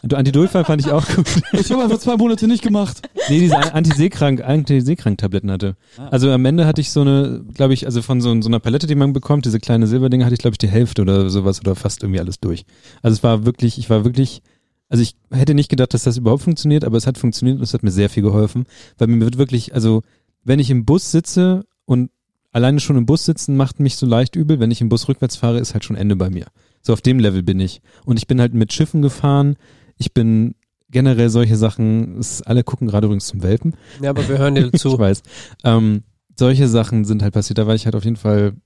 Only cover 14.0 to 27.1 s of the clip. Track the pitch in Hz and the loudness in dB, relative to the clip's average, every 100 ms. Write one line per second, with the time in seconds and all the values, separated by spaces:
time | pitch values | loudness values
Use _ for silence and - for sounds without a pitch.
14 | 110 123 135 - _ _ _ _ _ 120 | 2 0 -4 -6 _ _ _ _ _ 0
15 | 113 - _ 131 131 147 147 131 127 123 | 0 -4 _ -2 2 2 0 0 0 0
16 | - 120 117 135 180 160 147 147 135 113 | -2 0 0 0 0 -2 0 0 0 -2
17 | 135 123 123 110 123 135 123 120 104 92 | -2 -2 -4 -2 -2 -2 -4 -2 -2 0
18 | 101 - 101 104 104 120 123 - - _ | 0 2 0 2 0 -2 -8 -12 -20 _
19 | 113 117 113 123 135 123 - 127 110 113 | 2 2 2 0 0 -2 -2 -2 2 0
20 | - _ _ _ - 135 131 127 113 170 | -2 _ _ _ 0 0 2 0 2 0
21 | - 160 - - 180 185 202 _ - 123 | 2 -2 -2 0 2 0 -4 _ -2 -2
22 | 127 _ _ _ _ 120 127 143 - 139 | -2 _ _ _ _ 0 2 0 0 0
23 | 117 160 - 160 - 135 135 - 139 - | 2 0 0 -4 -2 0 0 0 -2 0
24 | 131 117 127 175 151 156 113 117 117 113 | 0 2 0 -2 0 0 0 0 0 0
25 | - 135 123 - 117 117 - 107 - 107 | -2 -4 -4 -2 -2 -2 -4 -6 -6 -4
26 | 101 98 92 90 - _ _ _ - 110 | -2 0 -2 -4 -10 _ _ _ -2 0
27 | - | 2